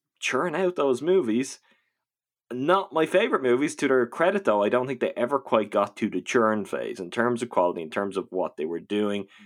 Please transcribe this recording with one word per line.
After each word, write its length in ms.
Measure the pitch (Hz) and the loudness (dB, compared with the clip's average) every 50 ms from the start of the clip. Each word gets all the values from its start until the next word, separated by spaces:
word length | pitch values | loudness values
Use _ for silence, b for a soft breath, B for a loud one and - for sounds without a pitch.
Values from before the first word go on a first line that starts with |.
| _ _ _ - | _ _ _ -8
churn 340 | - - - 131 160 180 151 | -6 -2 0 0 0 0 0
out 220 | 170 196 180 180 - | 0 0 0 0 0
those 240 | 147 139 127 117 | 0 0 0 0
movies. 580 | 143 170 190 190 147 113 107 123 135 135 - - _ _ _ _ _ _ _ _ _ _ _ _ _ _ _ _ _ - 120 | 2 2 2 2 2 2 0 0 -2 -4 -8 -16 _ _ _ _ _ _ _ _ _ _ _ _ _ _ _ _ _ -12 -8
Not 400 | 123 135 156 185 196 190 - - | -4 2 2 2 2 2 0 0
my 120 | 160 160 | 0 0
favorite 380 | 156 165 185 226 254 240 175 135 | 4 4 2 2 4 0 0 2
movies, 320 | 123 120 123 147 151 - | 4 4 4 2 -2 -2
to 120 | - 151 135 | -2 0 2
their 180 | 135 131 120 117 | 4 2 2 0
credit, 380 | - - 165 185 202 202 202 | 0 0 0 2 2 0 2
though. 180 | - 107 104 101 | 2 2 2 2
I 60 | 107 | 2
don't 180 | 123 123 127 135 | 2 0 0 -2
think 140 | 135 127 | -4 -2
they 100 | 117 - - - | -2 -2 0 -2
ever 220 | 120 117 143 135 | -2 0 0 -2
quite 320 | - - 127 113 104 104 | -2 2 2 2 2 2
got 260 | - 104 101 104 - - | 0 0 0 0 -2 -4
to 120 | 113 101 | -4 -2
the 120 | 92 92 | -2 -4
churn 420 | 87 - - 127 113 110 110 107 95 | -4 0 2 4 4 4 2 0 -2
phase 380 | - - 65 60 55 - - | -6 -6 -6 -6 -6 -8 -8
in 100 | 90 87 | -10 -8
terms 300 | - 120 117 123 123 120 | -2 0 0 0 0 -2
of 80 | 123 120 | -4 -2
quality, 320 | - - 90 87 87 85 | 0 2 2 2 0 -4
in 80 | 82 78 | -8 -6
terms 260 | - 104 101 101 95 | -4 -4 -4 -2 -4
of 120 | 95 87 - | -6 -6 -4
what 260 | 92 92 85 78 - | -4 -4 -4 -4 -4
they 100 | - 76 | -6 -6
were 140 | 80 85 85 | -4 -4 -6
doing. 460 | 85 - 104 104 104 104 101 101 98 B B B B | -6 -4 -2 0 0 0 -2 -4 -8 B B B B